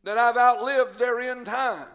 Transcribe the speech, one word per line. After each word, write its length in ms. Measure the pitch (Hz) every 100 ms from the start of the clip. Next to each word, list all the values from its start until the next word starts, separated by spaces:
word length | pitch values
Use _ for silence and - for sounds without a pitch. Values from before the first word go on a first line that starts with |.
that 140 | 190 214
I've 180 | 240 240
outlived 600 | 247 240 247 269 247 202
their 220 | 247 240
end 260 | 254 254 220
time. 420 | 240 262 175 131